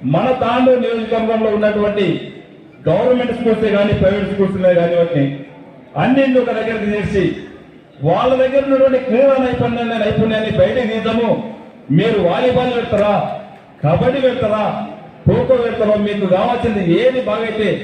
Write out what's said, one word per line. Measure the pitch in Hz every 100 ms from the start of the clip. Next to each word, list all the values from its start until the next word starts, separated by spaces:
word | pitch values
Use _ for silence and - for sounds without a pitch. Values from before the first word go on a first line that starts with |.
| 131
మన | 160 233 254
తాండూరు | 233 247 254 247
నియోజకవర్గంలో | 220 233 220 226 220 226 220 208
ఉన్నటువంటి | 208 208 208 202 185 143 - - - - - - 151
గవర్నమెంట్ | 175 247 247 240 233
స్కూల్స్ | 233 214 220 202
కానీ | 208 -
ప్రైవేట్ | 190 208 196
స్కూల్స్ | 202 190 185 185 170
కానివ్వండి, | 170 175 170 147 139 139 - - - - - 143
అన్నింటినీ | 214 269 269 254
ఒక | 226 220
దగ్గర | 220 220 202
తీసేసి | 208 196 202 170 - - - - - - - 139
వాళ్ళ | 185 254 262
దగ్గర | 262 269 277
ఉన్నటువంటి | 262 269 254 -
క్రీడా | 220 277 262
నైపుణ్యాన్ని, | 254 240 240 233 233 226
నైపుణ్యాన్ని | 202 - 220 220 220 175
బయటకు | 202 247 220
తీద్దాము. | 220 202 226 226 175 - - - - - 151
మీరు | 214 214 170
వాలీబాల్ | 175 254 247 247 240
పెడతారా, | 214 202 208 196 - - - - - -
కబడ్డీ | 143 175 247 269 254
పెడతారా, | 233 220 214 202 - - - - - -
ఖోఖో | 226 254 254 233
పెడతారా, | 214 214 208 208
మీకు | 202 190 185
కావాల్సింది | 226 240 240 208 175 170
ఏది | 254 254 208
బాగైతే | 214 226 214 202 147